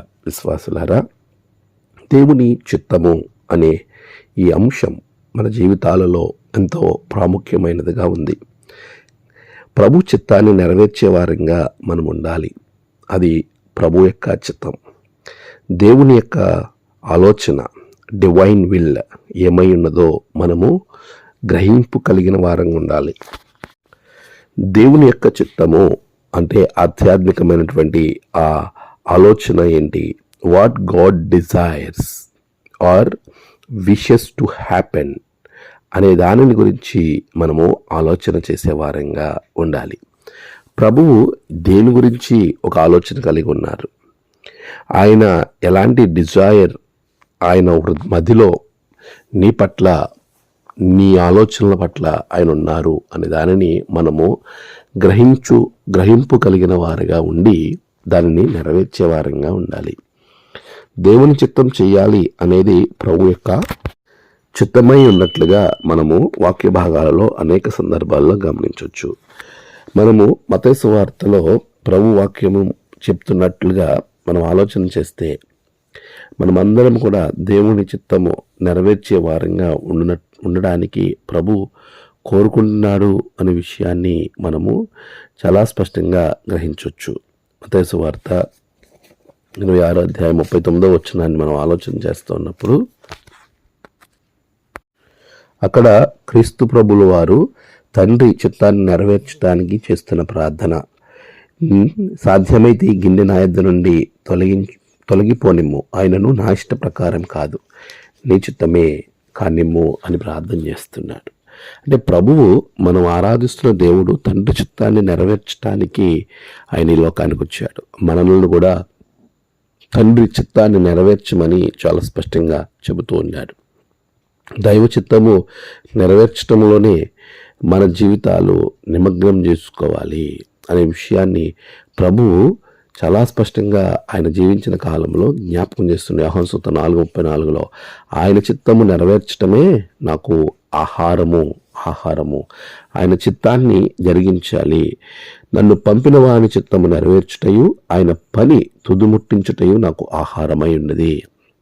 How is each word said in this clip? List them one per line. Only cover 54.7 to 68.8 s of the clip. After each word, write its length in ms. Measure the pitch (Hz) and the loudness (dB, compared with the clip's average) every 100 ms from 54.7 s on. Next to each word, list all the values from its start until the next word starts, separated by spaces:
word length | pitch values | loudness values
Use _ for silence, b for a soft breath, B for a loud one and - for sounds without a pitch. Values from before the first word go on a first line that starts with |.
| B B - | B B -2
గ్రహించు, 760 | 92 101 127 131 - 117 - - - 95 | 2 4 4 4 2 0 0 -6 -4 0
గ్రహింపు 400 | 98 117 135 123 | 4 4 2 0
కలిగిన 380 | 98 95 90 | 2 2 2
వారుగా 480 | 90 85 80 85 82 | 0 -2 -4 -4 -2
ఉండి 580 | 82 82 107 85 80 - _ _ 85 | -2 0 2 2 -2 -8 _ _ -2
దానిని 380 | 90 85 82 110 | 0 2 2 0
నెరవేర్చే 600 | 87 78 87 95 - 85 | -2 -2 -2 -2 -2 -2
వారంగా 480 | 80 71 71 73 | -2 -4 -6 -6
ఉండాలి. 440 | 95 - - - - _ B B B B B B B B - | -6 -8 -10 -14 -16 _ B B B B B B B B -2
దేవుని 340 | 92 120 143 | 4 6 6
చిత్తం 340 | 139 135 - 127 | 4 0 0 -2
చేయాలి 640 | - 95 98 98 104 82 - | 0 2 2 2 0 -2 -2
అనేది 440 | 87 90 98 90 - | 0 2 4 2 0
ప్రభు 420 | - - 85 92 | -4 -4 0 2
యొక్క 340 | 87 - 95 - - - - _ _ _ | 0 -2 -4 -6 -12 -16 -16 _ _ _
చిత్తమై 800 | _ _ - - 123 120 139 131 | _ _ -4 0 4 6 6 6
ఉన్నట్లుగా 640 | 92 90 80 80 101 95 - 80 | 4 2 0 2 2 0 -2 -2
మనము 460 | 80 78 85 160 - | -2 0 0 0 -2
వాక్య 300 | 90 92 95 | -2 0 0
భాగాలలో 680 | 92 87 78 78 82 110 - | 0 0 0 0 2 0 -2
అనేక 300 | 80 92 - | -2 -2 -2
సందర్భాల్లో 640 | - 85 85 85 73 76 | -6 -4 -4 -2 0 2
గమనించవచ్చు. 840 | 101 87 - - - | 0 -4 -6 -8 -10